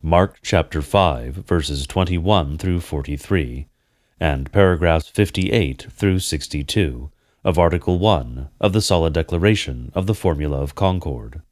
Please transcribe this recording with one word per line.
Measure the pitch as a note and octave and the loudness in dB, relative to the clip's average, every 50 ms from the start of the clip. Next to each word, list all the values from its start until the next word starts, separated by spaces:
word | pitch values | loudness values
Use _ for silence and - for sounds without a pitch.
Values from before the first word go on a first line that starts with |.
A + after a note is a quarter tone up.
Mark | - D#2 E2 F2 F#2+ G2 - _ | 0 4 4 4 4 2 0 _
chapter | _ - - F2+ D#2 - - D#2+ | _ 0 2 2 2 0 -4 -6
five, | D2 - - G2+ F#2+ E2+ C#2+ B1+ B1 B1+ C#2+ | -6 2 4 4 4 4 2 -2 -6 -10 -10
verses | F#2+ - - - E2+ D2+ - D2 C#2 C2+ - | -12 -4 -2 0 0 0 -2 -4 -6 -6 -4
twenty-one | - F#2+ F#2 F2 F#2 F2 D#2+ F#2+ G#2+ F#2+ D#2+ C#2+ D2 | 0 0 0 0 0 -2 2 2 2 2 2 -2 -6
through | D#2 - F#2 F2+ F2 | -4 -2 -2 -2 -2
forty-three, | F2 - - D2 C#2 - D2 C#2+ - - G2 F2+ C#2+ B1 A#1+ C2 C#2+ _ _ _ _ _ _ _ _ _ _ _ | -4 -4 -6 -6 -6 -6 -8 -8 -4 -2 -2 -2 -2 -2 -6 -10 -12 _ _ _ _ _ _ _ _ _ _ _
and | F2+ D#2+ C#2+ C#2 C2+ - - | -2 -2 0 -2 -4 -2 2
paragraphs | G2+ G2 F#2 F2+ D#2+ F2 E2+ D#2+ D#2+ D#2+ - | 4 4 4 4 4 4 2 2 2 0 -4
fifty-eight | _ - G#2+ G2 - - F#2 F#2+ - A#2 F#2+ C#2 C2 - - - | _ 0 0 0 0 -2 -2 0 2 0 0 0 -4 -8 -12 -20
through | - - - G2+ F#2 F#2 | -8 -2 0 0 0 0
sixty-two | F#2 - - D2+ - - - D2+ C#2+ - - A2 F#2+ D2+ B1+ A#1+ C2 D2 _ _ _ _ _ _ _ | -2 -4 -6 -6 -6 -6 -6 -6 -6 -2 -2 -2 0 -2 -2 -6 -12 -14 _ _ _ _ _ _ _
of | - F2 F2 | 0 4 4
Article | F2 E2+ E2 E2+ - - F2+ F2 | 4 4 4 0 0 0 0 2
one | F#2 A2 G2+ D#2 B1 A#1+ A#1+ B1+ C2+ C#2 _ _ | 4 2 2 2 0 -6 -10 -10 -12 -12 _ _
of | - G#2 F#2 | 0 2 2
the | G#2+ | 2
Solid | G2+ - G2 F2 E2 E2 D2 | 2 2 2 2 2 2 0
Declaration | E2 D#2+ - F2 E2+ F2 G#2 A2 G2+ - - C2+ B1 B1 - - | 0 -2 -2 -2 2 2 2 2 2 -2 -6 -8 -10 -10 -6 -4
of | - F#2+ | -4 -2
the | G2 G#2+ | -2 -2
Formula | - - F#2 D#2+ C#2+ D2+ D2 C#2+ C2+ | 0 0 -2 0 0 -2 -2 -2 -2
of | C#2 C#2+ - | -4 -6 -4
Concord. | - G2 F#2+ F#2 F2+ - D#2+ C2+ A#1+ A1 A#1 B1 E2 - _ | 0 0 0 0 0 -4 -6 -8 -8 -10 -12 -14 -16 -18 _